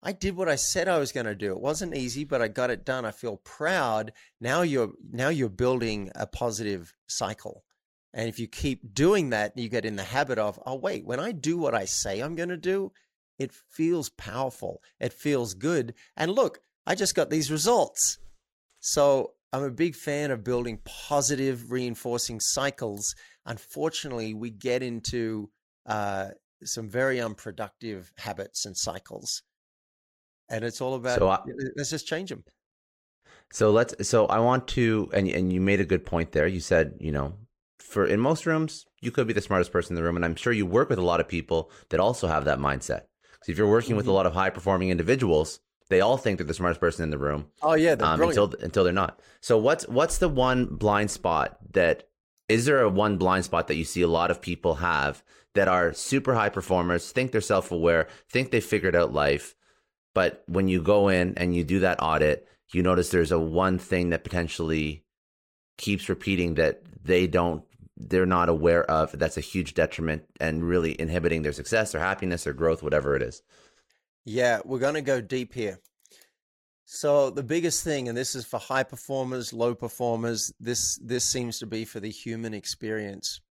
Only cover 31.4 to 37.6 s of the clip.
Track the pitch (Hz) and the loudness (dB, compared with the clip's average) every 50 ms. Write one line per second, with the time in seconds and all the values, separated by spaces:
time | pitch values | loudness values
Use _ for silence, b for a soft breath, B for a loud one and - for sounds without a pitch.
31.4 | - 135 - - 135 131 - - 147 - 160 151 - - 165 160 190 185 147 113 | -2 -6 -10 -8 -8 -8 -6 -8 -6 -6 -6 -6 -6 -6 -6 -6 -6 -8 -12 -14
32.4 | - _ _ _ _ _ _ _ _ _ _ _ _ _ _ _ b b b b | -14 _ _ _ _ _ _ _ _ _ _ _ _ _ _ _ b b b b
33.4 | b b - - 113 107 104 110 120 - - - 101 - - 117 107 - - 107 | b b -4 2 4 6 6 6 4 2 -2 -8 -6 0 4 4 4 4 4 2
34.4 | 113 120 127 127 123 - - - 123 113 110 107 98 - - 101 98 92 - 78 | 4 4 2 2 0 -2 -2 0 2 2 2 2 0 0 0 0 0 2 0 0
35.4 | 92 92 90 90 92 98 101 98 101 76 92 87 - - - 85 82 80 - 78 | 0 0 0 2 2 2 4 2 2 2 0 -2 0 -2 -2 -2 -2 0 0 2
36.4 | 73 85 95 90 - - 92 85 80 73 - - - 80 76 71 69 69 87 101 | 2 2 0 -2 -2 2 4 4 4 2 -2 -8 -6 -4 -2 -2 -4 -4 -6 -12
37.4 | 110 _ _ _ | -18 _ _ _